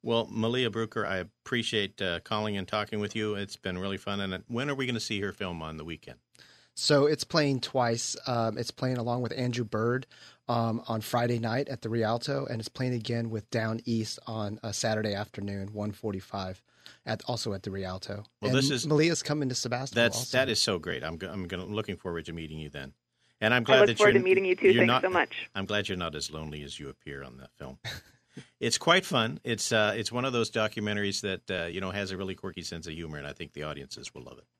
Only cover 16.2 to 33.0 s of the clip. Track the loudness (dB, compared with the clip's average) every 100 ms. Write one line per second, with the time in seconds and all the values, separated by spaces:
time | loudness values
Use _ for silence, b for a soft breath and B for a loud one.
16.2 | -6 -6 -6 -10 _ b b b -6 -4
17.2 | -4 -4 -4 -4 -6 -6 -6 -8 -8 -10
18.2 | -12 _ 2 4 4 2 2 4 4 2
19.2 | -2 0 0 -2 -2 -2 0 4 4 4
20.2 | 0 2 4 2 2 2 -2 -4 -4 -6
21.2 | -6 -6 -4 -6 -4 -4 -4 -6 -6 -6
22.2 | -6 -8 -8 -8 -8 -10 -12 _ _ _
23.2 | _ _ 4 4 8 8 8 8 8 8
24.2 | 6 4 4 6 6 8 6 6 4 2
25.2 | 0 -4 -6 -6 0 0 0 -2 -2 -4
26.2 | -6 -6 -8 -8 -10 -10 -12 -12 -14 -12
27.2 | -14 -16 -20 _ -14 -10 -10 B B B
28.2 | B B B _ 0 2 6 4 4 2
29.2 | 2 -2 -4 -2 2 4 4 2 -2 -2
30.2 | 0 0 0 0 0 0 -2 0 -2 -2
31.2 | -4 -6 -4 -4 -4 -4 -4 -4 -6 -6
32.2 | -6 -6 -8 -8 -8 -8 -8 -8